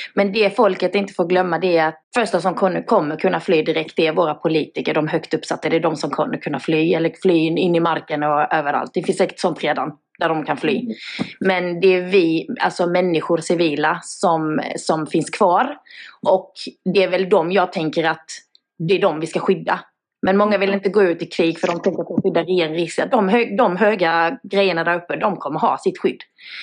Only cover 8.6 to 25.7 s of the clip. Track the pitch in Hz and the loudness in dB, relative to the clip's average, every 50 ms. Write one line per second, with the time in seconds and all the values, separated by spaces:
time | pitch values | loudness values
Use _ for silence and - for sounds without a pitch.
8.6 | 147 143 147 127 127 127 - 180 160 - 185 - 185 - - - - 180 151 - | 0 0 -2 -2 -4 -2 -4 -4 -2 -2 0 0 0 -2 -2 -4 -4 -4 -2 -2
9.6 | - 147 156 156 131 156 151 _ _ _ _ - 175 160 160 156 147 151 147 143 | -2 -2 -2 -2 -2 -6 -6 _ _ _ _ -4 -2 0 0 -2 -2 -4 -4 -2
10.6 | - 151 135 127 240 117 107 - - - - - - - - - - 190 185 180 | 0 -2 0 0 -2 -6 -8 -10 -10 -14 -8 -8 -8 -8 -8 -4 0 0 0 0
11.6 | 180 175 175 170 190 190 185 180 180 180 196 196 170 165 160 165 - - - - | 0 -2 -2 2 4 4 4 4 2 2 2 4 4 4 2 0 -2 -4 -6 -2
12.6 | - 180 160 - 180 175 175 180 185 180 165 151 - - 170 165 160 - 180 165 | -2 -2 0 0 -2 0 2 2 2 2 0 0 0 0 -2 -2 0 0 0 2
13.6 | 170 160 147 147 151 156 175 170 - - - - - 180 165 160 156 156 156 - | 2 0 0 0 0 0 0 -2 -6 -14 -10 -2 0 0 0 0 0 -2 -2 -4
14.6 | - - - 160 - - 165 156 151 - - 165 147 - - - 208 185 175 196 | -4 -6 -8 -10 -4 -2 -2 -2 -2 -2 -2 -2 -2 -2 -2 2 2 4 4 4
15.6 | 262 277 294 - _ _ - - - - - _ - - 185 185 185 - _ - | 2 0 -4 -12 _ _ -20 -20 -20 -20 -18 _ 0 2 2 2 0 -6 _ -16
16.6 | - - - _ - 190 175 202 185 170 180 180 190 180 214 180 160 175 190 196 | -16 -16 -16 _ -6 0 2 2 2 2 2 -2 0 2 2 2 2 2 2 2
17.6 | 180 180 - 180 160 156 - 170 151 131 - - _ _ - - _ _ _ _ | 0 0 -2 -4 -4 -2 -2 0 -2 -2 -2 -4 _ _ -20 -20 _ _ _ _
18.6 | _ _ _ - 165 165 196 170 196 185 151 156 165 165 - 175 - - 190 160 | _ _ _ -8 -2 0 0 2 2 2 0 0 -6 -4 -4 -4 0 0 0 0
19.6 | 165 165 - 180 - _ _ _ _ _ _ - - 190 190 202 208 214 208 190 | 0 -4 -4 -4 -6 _ _ _ _ _ _ -4 0 2 2 4 4 2 2 2
20.6 | 196 196 202 202 202 202 180 208 196 175 165 165 165 160 - - 170 165 160 - | 2 0 0 0 -2 0 2 4 4 4 2 -2 -4 -12 -2 0 0 0 0 -2
21.6 | - 185 170 170 - 202 156 165 170 - 185 165 180 190 165 170 160 165 185 180 | -2 -2 -2 0 -2 -2 -2 -2 -8 -4 -4 -2 0 0 0 0 0 2 0 0
22.6 | 165 156 156 170 170 156 - - 151 185 262 226 202 190 226 240 233 233 202 196 | 0 0 -2 -4 -4 -4 -2 -4 -2 0 2 2 2 4 2 2 0 0 0 0
23.6 | 247 196 175 175 220 208 220 185 180 165 165 170 165 170 135 - _ 202 202 202 | 2 2 2 2 2 2 2 2 2 2 2 2 2 0 -2 -4 _ -4 0 2
24.6 | 196 185 170 165 165 170 175 175 170 - 147 156 - 214 180 - - 139 151 160 | 2 2 2 0 0 0 -2 -2 -2 -6 -6 -2 -2 -2 -2 -2 -6 -6 -4 0
25.6 | 240 185 | 0 0